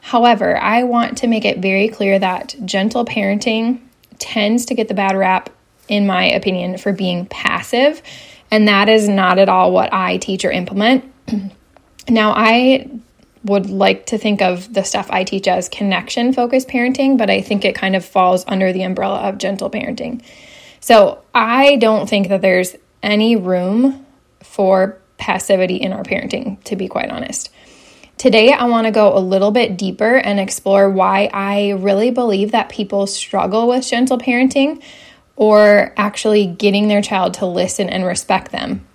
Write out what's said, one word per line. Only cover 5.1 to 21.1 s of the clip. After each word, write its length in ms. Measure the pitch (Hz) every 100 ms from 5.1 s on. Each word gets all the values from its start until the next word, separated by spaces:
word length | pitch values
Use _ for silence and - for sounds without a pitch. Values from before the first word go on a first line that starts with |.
| 190
rap, 340 | 190 185 - - _ _ _
in 200 | 208 202
my 180 | 180 185
opinion, 520 | - 196 185 180 185
for 140 | -
being 340 | 185 190 175 185
passive. 760 | - 233 180 - 240 277 320 - - - - _
And 160 | 214 208
that 220 | 202 208
is 180 | 220 208
not 320 | 196 185 185
at 100 | 196
all 220 | 185 185
what 220 | 185 -
I 240 | 190 185 190
teach 260 | - 190 185
or 60 |
implement. 540 | - 180 196 214 262 - _ -
<clears throat> 60 | 208 190 _ _ _ _ _ -
Now, 260 | 226 214 208
I 540 | 220 233 254 262 - 254 _ _ _ _
would 260 | 214 202 190
like 380 | 190 196 190 -
to 100 | 220
think 240 | 214 202
of 320 | 185 180 196
the 80 | 226
stuff 240 | 196 208 196
I 120 | 185
teach 240 | 190 196 196
as 220 | 185 175
connection-focused 1000 | - 202 185 - - 240 262 240 262 262
parenting, 520 | 254 247 262 269 269
but 100 | 208
I 120 | 196
think 220 | 196 202
it 120 | 196 -
kind 200 | 190 190
of 80 |
falls 400 | 180 196 185 185 -
under 260 | 190 185
the 80 | 185
umbrella 480 | 185 185 196 196 202
of 80 | 202
gentle 320 | 190 196 196
parenting. 540 | 220 - - - - - - - - - _
So 440 | - 233 190